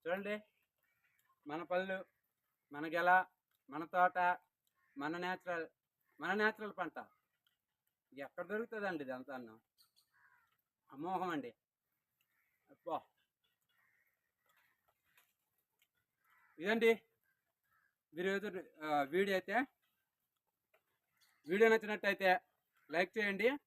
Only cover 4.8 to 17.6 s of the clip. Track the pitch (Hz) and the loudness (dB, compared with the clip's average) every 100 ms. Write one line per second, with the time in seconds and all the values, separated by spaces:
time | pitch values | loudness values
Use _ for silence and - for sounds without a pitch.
4.8 | _ - 143 170 180 185 180 170 160 _ | _ -8 -6 -4 -4 -6 -6 -6 -6 _
5.8 | _ _ _ _ 156 196 214 214 214 190 | _ _ _ _ -4 0 0 0 -10 -6
6.8 | 170 131 110 _ _ _ _ _ _ _ | -8 -8 -16 _ _ _ _ _ _ _
7.8 | _ _ _ 131 139 - 175 208 226 220 | _ _ _ -16 -14 -10 -8 -6 -6 -6
8.8 | 202 165 135 127 131 131 220 110 _ _ | -4 -6 -6 -8 -10 -12 -14 -20 _ _
9.8 | _ _ _ _ _ _ _ _ _ _ | _ _ _ _ _ _ _ _ _ _
10.8 | _ 135 165 185 180 160 123 - _ _ | _ -12 -6 -4 -2 -4 -6 -14 _ _
11.8 | _ _ _ _ _ _ _ _ _ 143 | _ _ _ _ _ _ _ _ _ -14
12.8 | - 151 - _ _ _ _ _ _ _ | -6 -6 -6 _ _ _ _ _ _ _
13.8 | _ _ _ _ _ _ _ _ _ _ | _ _ _ _ _ _ _ _ _ _
14.8 | _ _ _ _ _ _ _ _ _ _ | _ _ _ _ _ _ _ _ _ _
15.8 | _ _ _ _ _ _ _ - 170 226 | _ _ _ _ _ _ _ -8 -2 4
16.8 | 226 226 _ _ _ _ _ _ | 6 4 _ _ _ _ _ _